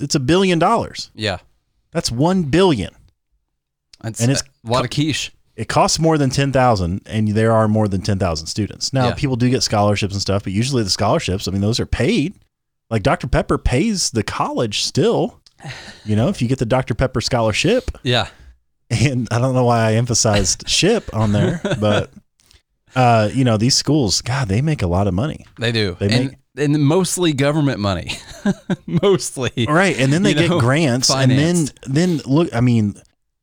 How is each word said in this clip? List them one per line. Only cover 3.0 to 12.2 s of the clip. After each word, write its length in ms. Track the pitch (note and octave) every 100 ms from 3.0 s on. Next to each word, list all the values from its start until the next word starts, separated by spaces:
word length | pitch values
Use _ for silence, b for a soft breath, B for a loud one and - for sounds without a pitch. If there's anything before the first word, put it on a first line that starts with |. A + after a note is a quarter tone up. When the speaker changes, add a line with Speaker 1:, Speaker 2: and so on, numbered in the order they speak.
| _ _ _ _ _ _ _ _ _ _
Speaker 2:
That's 200 | A2+ G#2+
Speaker 1:
And 120 | A#2
it's 100 | C#3
Speaker 2:
a 260 | - _ A2+
lot 100 | B2
Speaker 1:
co- 40 |
Speaker 2:
of 60 | B2+
quiche. 400 | - D#3 B2+ - - _
Speaker 1:
it 140 | - A2+
costs 300 | D3 F#3+ -
more 180 | D#3+ D#3+
than 140 | C3+
ten 200 | C#3 C#3
thousand, 500 | C3 B2+ G#2 F2 F#2+ -
and 220 | A2 G#2+
there 240 | G#2 A2+
are 160 | A2+ G#2+
more 180 | G#2+ G#2+
than 120 | F#2+
ten 180 | G2 G2
thousand 280 | F#2 D#2+ E2
students. 460 | - G2+ - -
Now, 140 | C3 B2
Speaker 2:
Yeah. 60 |
Speaker 1:
people 220 | - C#3 B2+
do 140 | B2
get 120 | B2
scholarships 520 | - G#2+ G#2 G2+ G2
and 80 | G2
stuff, 220 | - G2
but 80 | G2+
usually 280 | G2 B2+ C3
the 80 | G2+
scholarships, 560 | - G#2 D#3+ - F#2+ -
I 40 |
mean, 100 | G2
those 180 | G2+ A2+
are 80 | F2+
paid. 480 | - B2 A3